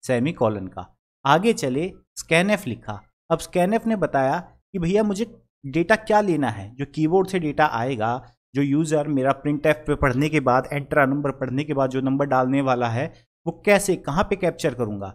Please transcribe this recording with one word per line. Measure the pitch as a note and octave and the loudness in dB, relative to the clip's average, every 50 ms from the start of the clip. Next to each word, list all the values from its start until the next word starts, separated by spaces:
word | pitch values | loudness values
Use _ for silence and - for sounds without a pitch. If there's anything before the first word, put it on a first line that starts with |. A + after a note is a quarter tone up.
| - | -4
सेमीकोलन | - C3 A#2+ A#2+ D#3 E3+ - B2 A2 A2 G#2 F#2+ F#2 | -2 -2 0 0 -2 -2 0 -2 -2 0 -2 -8 -10
का। | - - F2+ - _ _ _ _ _ _ _ | -12 -14 -14 -14 _ _ _ _ _ _ _
आगे | C3+ C#3+ E3 F#3+ A#3 A3 | 4 4 4 4 2 0
चले, | - - C3+ B2+ C#3 E3 F#3+ - - _ _ _ - | 0 -2 -2 -2 -2 -4 -4 -8 -14 _ _ _ -16
scanf | - - E3 E3 F3+ G3+ G#3+ G3 - B2+ | -4 0 2 2 2 2 0 -2 -2 -6
लिखा। | A2 G#2 - - G#2+ G2 - _ _ _ _ _ | -8 -8 -8 -12 -12 -12 -12 _ _ _ _ _
अब | E3 D#3+ | -2 -2
scanf | - - - F3+ F3 F#3 G#3+ A3+ A3 | -2 -4 0 0 2 2 2 0 0
ने | A3+ A3+ G#3 | -2 -2 0
बताया | E3+ C#3+ - C#3 C3+ C3 C#3+ F3 | -2 0 0 0 0 2 0 -2
कि | F3 - - _ _ _ _ F#3+ | -6 -10 -20 _ _ _ _ -4
भैया | E3+ E3 F#3+ G#3 A3 | -2 0 2 2 2
मुझे | G#3 G3+ F#3 A#3 A3+ - - _ _ _ _ _ | 2 0 -2 -4 -8 -8 -20 _ _ _ _ _
डेटा | C#3 C3 D#3+ F3 E3+ A3 G#3+ | -4 -2 -2 2 2 0 0
क्या | - - A3 G#3 | 2 2 2 4
लेना | G#3 G3+ E3+ D3+ C#3+ A#2+ | 4 4 0 0 0 -2
है, | A2 G2+ F#2+ G2+ B2 | -2 -6 -10 -12 -8
जो | B2+ C#3+ | -10 -10
कीबोर्ड | - - - D#3 D#3 E3 F#3+ F#3 F3+ | -8 -2 0 0 4 4 4 2 2
से | F#3+ F#3 | 0 -2
डेटा | E3 D3+ C#3 - D#3 D3+ | -2 -2 0 2 2 2
आएगा, | - A#2 A#2 C3 C#3 A2 G#2+ A2+ A#2+ C3 B2 - _ _ _ _ _ | 2 -2 -2 -2 -2 -2 -2 -2 -2 -4 -6 -12 _ _ _ _ _
जो | C3+ | -2
यूजर | C#3+ C#3 C#3 D3 D#3+ D#3 D#3 D3+ D3 D#3 | 0 2 2 0 0 2 0 0 0 0
मेरा | D3+ C3+ B2+ C3+ C3+ - | 0 0 2 0 0 0
printf | - D3 D3 C#3+ D3+ D#3+ D3+ D3+ - - | -2 -4 -4 0 2 0 0 0 -2 -4
पे | D3 C#3 | -2 0
पढ़ने | - C#3 B2 B2+ D3 D#3 | 2 0 2 2 0 2
के | D3 D#3 | 2 2
बाद, | C3+ B2+ A#2+ B2+ B2+ - | 2 4 4 2 2 0
enter | D3 C#3+ C#3+ C3+ - D3+ | -6 -8 -6 0 2 2
a | C#3+ C3 | 2 2
number | C#3 D3 C#3+ C#3 C3+ | 2 -2 -2 -4 -4
पढ़ने | C3+ C3+ B2+ B2 C3+ D3+ | -4 -6 -4 -4 -4 -4
के | D3 D3+ | -2 -2
बाद | C3+ C3+ B2+ | 0 0 0
जो | B2 C3 | 0 -2
नंबर | C3+ C3+ C3+ C#3 C#3+ C#3+ | -2 0 0 0 0 2
डालने | C3+ B2+ C3 B2+ C3+ C#3 C#3 | 2 2 2 2 2 0 2
वाला | C3 B2+ A#2+ B2 A#2+ | 0 0 0 0 -2
है, | A#2 A#2 C#3+ E3 - - _ _ _ _ _ | -2 -2 -4 -6 -8 -16 _ _ _ _ _
वो | E3+ E3 - - | -8 -8 -4 2
कैसे, | G#3 G3+ G3 G3+ - F3+ - | 4 4 4 4 2 -2 -2
कहाँ | - - C#3 E3 G#3 | -2 -4 -2 0 0
पे | G3 G#3 | 0 -2
कैप्चर | F#3 F#3 E3+ D3+ - - D#3+ D3 | -2 -2 -2 -2 0 -2 -4 -2
करूँगा। | B2 B2 G#2+ G#2+ G2+ G2 F#2+ F#2+ | -2 -4 -4 -4 -8 -8 -10 -12